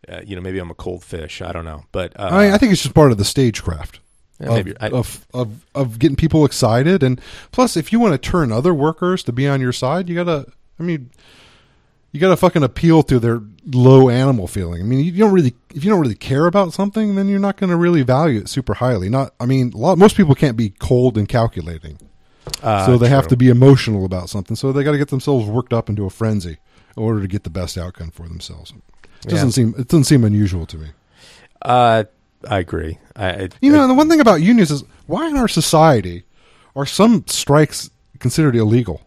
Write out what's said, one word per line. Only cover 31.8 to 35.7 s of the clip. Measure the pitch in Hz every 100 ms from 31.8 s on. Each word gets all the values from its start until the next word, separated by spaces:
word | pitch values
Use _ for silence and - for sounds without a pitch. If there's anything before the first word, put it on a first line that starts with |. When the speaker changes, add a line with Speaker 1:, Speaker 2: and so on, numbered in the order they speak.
| 120 113 104 _ _ _ -
Speaker 1:
I | 101
agree. | 87 82 82 98 _
I, | - 95
I, | 90 95 _
Speaker 2:
You | 269
know, | 294
Speaker 1:
I |
Speaker 2:
and | 262
the |
one | 262 311
thing | 330
about | 262 175
unions | 170 240 165
is, | 143 - _ -
why | 175 330
in | 285
our | 233
society | - -